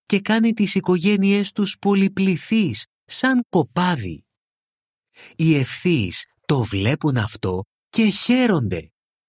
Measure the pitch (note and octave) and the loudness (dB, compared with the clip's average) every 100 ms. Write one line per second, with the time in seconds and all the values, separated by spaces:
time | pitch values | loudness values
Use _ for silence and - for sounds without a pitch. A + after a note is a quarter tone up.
0 | - G3 G3 A3+ A3+ A3+ G3 F#3+ - F3+ | -4 -2 0 2 2 2 0 0 0 0
1 | F#3+ G#3 G3 G3+ G3 - G3 - G3+ G3 | 2 2 2 2 0 -2 -4 -2 0 2
2 | G3 G3 F#3+ E3 - A3 F3 G#2 - _ | 2 0 0 -2 -2 0 0 -4 -8 _
3 | _ - B3+ B3+ - F3+ C3 - F3+ D3+ | _ -2 0 0 0 0 0 -2 -2 -2
4 | F#2+ D#2 _ _ _ _ _ _ _ _ | -4 -10 _ _ _ _ _ _ _ _
5 | _ - - - D#3+ D3 B2+ - F3+ D3+ | _ -20 -20 -2 2 2 0 -2 0 0
6 | F#2 - - _ - C#3+ G#2 G2+ G#2 D3+ | 0 -6 -10 _ -2 0 0 -2 -2 0
7 | D3+ B2+ G2+ - F#2+ F#2 G2+ _ _ - | 0 0 -2 -4 -6 -6 -8 _ _ 0
8 | G#3+ G3+ - B3+ B3 E3+ G#2+ F2 D#2+ _ | 0 0 0 2 2 2 0 -4 -8 _
9 | _ _ | _ _